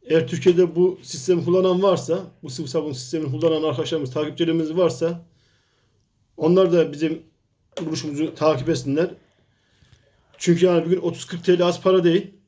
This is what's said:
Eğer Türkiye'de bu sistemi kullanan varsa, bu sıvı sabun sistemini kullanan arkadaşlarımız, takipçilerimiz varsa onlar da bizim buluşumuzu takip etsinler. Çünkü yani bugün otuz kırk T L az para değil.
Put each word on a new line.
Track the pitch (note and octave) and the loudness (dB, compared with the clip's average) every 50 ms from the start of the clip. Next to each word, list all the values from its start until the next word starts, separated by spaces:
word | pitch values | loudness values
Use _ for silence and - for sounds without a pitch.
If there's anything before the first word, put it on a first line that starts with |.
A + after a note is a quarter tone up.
| _ | _
Eğer | - D#3 E3 C#3+ | 2 0 0 0
Türkiye'de | B2+ F3 E3 - F#3 F3 E3+ F3+ E3+ E3+ | 0 -6 2 2 4 6 6 4 2 2
bu | F3 F3+ F#3 - - - | 2 2 2 0 -4 -12
sistemi | - - C#3 - - F3+ E3+ C3 | -14 -12 -8 0 0 0 2 2
kullanan | E3+ F3 F#3 F#3 F#3 F#3 F3+ F#3+ | 2 2 4 4 4 2 4 4
varsa, | G3+ F3+ D3+ B2+ C3 E3 F#3+ F#3+ - _ _ - | 2 2 2 0 -2 -4 -4 -4 -10 _ _ -14
bu | C#3 | -12
sıvı | B2+ - E3 | -10 -8 -8
sabun | C3+ - E3 D3 D3+ | -4 -4 -4 -4 -4
sistemini | C3+ B2+ - - - D#3+ D#3 C#3 | -8 -10 -10 -6 -6 -4 -4 -4
kullanan | B2+ - E3+ E3 D#3+ D#3 D#3 | -4 0 0 2 2 2 0
arkadaşlarımız, | D#3 C#3 D#3 D#3 - E3+ D#3+ C#3+ B2+ - | -2 -2 -2 -4 -4 -2 -4 -4 -4 -4
takipçilerimiz | D3+ D3+ D3+ C#3+ - E3+ E3 D#3+ E3 D#3+ D#3 D#3+ | -4 -4 -4 -2 -4 -2 0 0 -2 -2 -2 0
varsa | F3+ F3+ D#3+ - B2+ E3 E3 E3+ E3+ - _ _ _ _ _ _ _ _ _ _ _ _ _ _ _ _ _ _ _ _ _ _ | 0 0 0 0 -2 -4 -4 -4 -6 -12 _ _ _ _ _ _ _ _ _ _ _ _ _ _ _ _ _ _ _ _ _ _
onlar | - D3+ D#3+ F3 F#3+ F#3+ F3 E3+ | -2 2 4 4 4 4 4 4
da | E3+ D#3+ D3 C#3+ | 2 2 0 -2
bizim | D3 D#3+ D#3+ D#3+ - - _ _ _ _ _ _ _ _ _ _ - | -4 -4 -4 -4 -6 -12 _ _ _ _ _ _ _ _ _ _ -8
buluşumuzu | E3 D#3 D#3 C3+ - D3+ C#3+ C#3+ D#3 D#3+ - | -6 -6 -6 -6 -6 -8 -4 -4 -4 -4 -4
takip | - D3+ D#3 D3+ C3 B2+ D#3+ | 0 0 0 2 0 0 -2
etsinler. | D#3+ C3+ - C#3 C3+ D3+ F3 F#3 - - _ _ _ _ _ _ _ _ _ _ _ _ _ _ _ _ _ _ _ _ _ _ _ | -2 -2 -2 -4 -2 -2 -2 -2 -4 -12 _ _ _ _ _ _ _ _ _ _ _ _ _ _ _ _ _ _ _ _ _ _ _
Çünkü | _ - F3 E3+ E3 F3 | _ 0 0 2 4 4
yani | F#3 F3 E3 D#3+ | 2 2 2 0
bugün | E3 F#3 F3+ | 0 -2 -2
otuz | - F3 E3 - - | -2 -6 -6 -6 -12
kırk | - F#3 E3+ - | -12 -14 -6 0
T | F#3+ F3+ | 0 2
L | E3+ F3 | 2 2
az | F3 E3+ - | 0 0 0
para | - F#3+ F#3 F#3+ E3+ | 0 2 2 4 2
değil. | E3+ E3 G3 G3+ - - _ _ | 2 2 2 -2 -4 -18 _ _